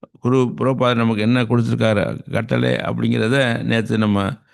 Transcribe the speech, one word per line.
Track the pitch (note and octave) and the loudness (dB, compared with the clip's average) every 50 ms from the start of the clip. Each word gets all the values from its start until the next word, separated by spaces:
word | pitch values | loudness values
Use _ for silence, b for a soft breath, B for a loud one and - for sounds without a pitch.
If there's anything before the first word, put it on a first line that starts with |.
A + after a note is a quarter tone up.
| - - _ _ | -20 -20 _ _
குரு | - B2 B2+ C3 B2+ A#2+ - | -2 0 2 2 2 0 -2
பிரபுபாதர் | G#2+ A#2+ B2+ C3+ B2 C3 B2 B2 | -2 -2 -2 0 2 0 2 2
நமக்கு | A#2 A#2 A2+ A2+ G#2 | 2 2 0 0 0
என்ன | G#2+ A2+ B2 B2+ A#2+ | 0 2 2 2 2
கொடுத்துருக்காரு | A2+ A#2+ A#2+ A#2 A#2 A#2 A#2 A#2 A2 G#2+ G2+ F2+ - - - - - | 2 2 2 2 0 0 0 2 2 2 2 0 -2 -4 -8 -8 -6
கட்டளை | - G#2 A2+ A2+ B2+ A#2+ A#2+ B2 B2+ | -4 -4 -2 0 0 0 0 0 0
அப்படிங்கிறத | G#2+ - - A2+ A#2 A2+ A2+ A#2 A#2 A2 A2 C3 C#3 C3+ A#2+ A#2 A#2+ A2+ | -2 -2 -4 -4 -2 0 0 0 0 0 0 0 0 0 0 -2 -2 -2
நேத்து | A#2 A2+ A2+ G#2+ A2 A2+ | -2 -2 -2 0 0 0
நம்ம, | A2 A2 G#2 G2+ G2+ G2 F#2+ - - b b | 0 2 2 2 2 0 -2 -4 -8 b b